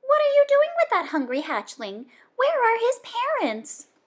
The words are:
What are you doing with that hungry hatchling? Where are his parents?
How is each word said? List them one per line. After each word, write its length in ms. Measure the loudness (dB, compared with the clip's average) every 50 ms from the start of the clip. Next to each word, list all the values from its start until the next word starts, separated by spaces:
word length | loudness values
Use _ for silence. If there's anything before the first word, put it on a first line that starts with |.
What 200 | _ 2 2 2
are 140 | 4 4 4
you 100 | 4 4 6
doing 220 | 4 4 4 2 2 0
with 120 | 0 2
that 160 | 2 -2 -2 -2
hungry 320 | -2 -4 -2 -2 -4 -4
hatchling? 640 | -4 -4 -6 -6 -6 -8 -12 -12 -12 -12 -12 -12 -16 _ _ _ _ _ _
Where 260 | 0 0 2 2 2
are 160 | 2 2 2 2
his 220 | 2 0 0 -2 -6 -10 -8 -6 -4 -2 -2 -2
parents? 460 | -2 -2 -4 -6 -8 -10 -10 -12 -12 _ _ _ _